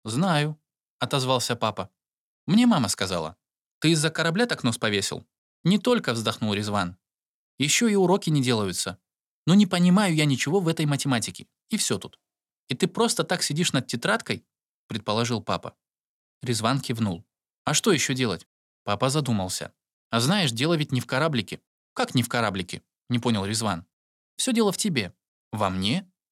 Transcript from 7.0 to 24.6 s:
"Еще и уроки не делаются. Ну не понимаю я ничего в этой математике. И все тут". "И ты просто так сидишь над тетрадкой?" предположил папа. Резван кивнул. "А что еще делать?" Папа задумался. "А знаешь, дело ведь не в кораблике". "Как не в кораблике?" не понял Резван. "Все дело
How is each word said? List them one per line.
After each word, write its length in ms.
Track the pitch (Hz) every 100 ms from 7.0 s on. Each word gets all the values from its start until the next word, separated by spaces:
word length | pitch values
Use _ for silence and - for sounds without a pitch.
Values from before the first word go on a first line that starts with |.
| _ _ _ _ _ -
"Еще 300 | 147 - 233
и 80 | 202
уроки 340 | 175 190 -
не 120 | 147
делаются. 580 | 127 113 98 87 - 92 _ _ _ _ -
Ну 80 |
не 120 | 196 202
понимаю 500 | 180 180 185 196 156
я 100 | 151
ничего 340 | 131 143 190
в 80 | 165
этой 180 | 165 151
математике. 600 | 139 143 120 - - - _ -
И 80 | 156
все 200 | - 101
тут". 200 | - _ _ _ _ _ -
"И 80 | 127
ты 120 | 185
просто 360 | - 226 -
так 200 | 160 180
сидишь 300 | - 156 175
над 140 | - -
тетрадкой?" 580 | 123 - 214 - 104 _ _ _ _ -
предположил 540 | 110 104 107 117 113
папа. 340 | - 90 - _ _ _ _ _ _ -
Резван 380 | 127 113 110 135
кивнул. 440 | - 117 110 87 - _ _ _ -
"А 80 |
что 180 | 151 -
еще 220 | 160 -
делать?" 340 | 131 120 85 - _ _ _
Папа 260 | - 101 131
задумался. 640 | 151 131 107 92 - - _ _ _ -
"А 100 | 117
знаешь, 320 | 127 208 151
дело 220 | 117 151 165
ведь 160 | 151
не 100 | 127
в 40 | -
кораблике". 560 | 131 160 127 - - _ _ _
"Как 220 | - 247 123
не 80 |
в 60 | 117
кораблике?" 540 | 120 110 95 90 90 _ _ -
не 100 | 123
понял 260 | 120 107 98
Резван. 400 | 110 110 85 - _ _ _ _ -
"Все 160 | -
дело 180 | 233